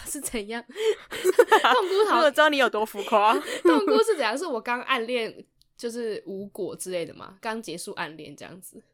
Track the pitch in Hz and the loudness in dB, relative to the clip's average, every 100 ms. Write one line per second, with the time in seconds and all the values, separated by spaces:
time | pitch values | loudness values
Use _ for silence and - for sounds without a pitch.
0 | - 294 262 226 202 233 240 339 440 403 | -6 -10 -8 -8 -8 -10 -10 -4 -2 -2
1 | - - 370 - 427 403 277 494 370 381 | -6 -4 0 4 6 6 6 4 2 2
2 | 427 269 311 285 302 285 233 214 220 202 | 2 4 4 4 4 4 2 0 -4 -6
3 | 196 220 214 277 - - 349 302 392 269 | 2 4 6 4 0 0 4 4 4 4
4 | 440 359 220 262 349 233 226 247 - 262 | 4 2 0 -2 -4 -6 -4 -4 -2 -2
5 | 226 247 220 - - _ _ - 240 233 | -2 -4 -4 -8 -20 _ _ -12 -10 -6
6 | 226 202 - 196 202 - 175 180 185 180 | -6 -8 -8 -12 -10 -8 -8 -8 -8 -6
7 | 165 - - 196 226 226 214 165 - - | -8 -12 -18 -12 -8 -8 -8 -12 -10 -10
8 | 160 160 - 143 - 185 - - _ | -10 -12 -18 -16 -18 -18 -20 -20 _